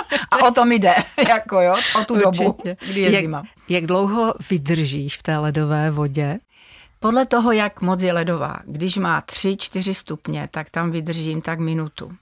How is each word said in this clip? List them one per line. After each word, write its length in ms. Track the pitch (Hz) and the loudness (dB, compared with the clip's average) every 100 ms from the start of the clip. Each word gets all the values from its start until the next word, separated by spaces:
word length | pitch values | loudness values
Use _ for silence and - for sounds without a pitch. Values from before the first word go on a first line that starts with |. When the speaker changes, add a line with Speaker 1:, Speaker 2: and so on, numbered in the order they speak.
| - | 0
Speaker 1:
<laughs> 180 | 285 285 | -4 0
A 120 | 247 247 | 4 4
o 40 | |
tom 220 | 240 240 | 6 4
jde, 220 | 233 185 175 - | 4 4 4 0
<laughs> 180 | - 254 | 0 2
jako 320 | 220 - 190 | 2 2 2
jo, 160 | 175 196 - 220 | 4 4 2 0
o 40 | |
tu 120 | 214 220 | 0 4
dobu, 260 | 196 175 190 | 4 4 0
Speaker 2:
Určitě. 240 | - 185 185 180 | -2 -8 -10 -6
Speaker 1:
kdy 100 | 196 | 0
je 100 | 190 | 2
Speaker 2:
Jak, 100 | 202 | 2
Speaker 1:
zima. 200 | 160 151 175 _ - | 0 -6 -10 _ -4
Speaker 2:
jak 180 | 175 165 | -2 0
dlouho 480 | 180 202 220 226 - - | 0 2 0 0 -2 -4
vydržíš 680 | 180 139 165 147 143 139 - | -2 0 0 0 -4 -6 -8
v 40 | |
té 160 | - 156 | -4 -2
ledové 520 | 151 151 151 151 156 | 0 0 0 0 0
vodě? 480 | 147 147 139 143 185 - _ - - - _ | 0 -2 -2 -2 -4 -10 _ -20 -20 -20 _
Speaker 1:
Podle 260 | 220 240 254 | 0 2 2
toho, 260 | 240 233 | 2 4
jak 280 | 220 208 - | 2 0 -2
moc 220 | 180 185 | -2 0
je 100 | 185 | 0
ledová. 440 | 170 170 165 139 - | 0 0 -2 -4 -8
Když 320 | - 147 185 196 | -12 -6 -4 -2
má 240 | 180 156 | 0 -2
tři, 360 | - - 196 196 | -4 -4 -4 -4
čtyři 380 | - 190 185 | -6 -6 -4
stupně, 540 | 190 - 156 - 151 143 | -6 -8 -10 -6 -6 -6
tak 200 | 160 151 | -10 -6
tam 200 | 165 170 | -4 -2
vydržím 500 | 165 156 165 160 156 | -4 -6 -6 -4 -6
tak 180 | 165 165 | -6 -4
minutu. 540 | 160 160 156 - - 180 | -2 -2 -6 -10 -16 -16